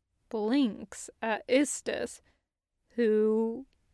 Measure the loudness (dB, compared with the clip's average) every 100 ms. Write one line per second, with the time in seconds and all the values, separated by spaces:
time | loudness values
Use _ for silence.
0 | _ _ _ -4 0 2 2 -2 -12 -16
1 | -16 -6 -2 -2 2 2 2 -2 -6 -6
2 | -6 -10 _ _ _ _ _ _ _ 0
3 | 2 4 4 2 0 -4 -12 _ _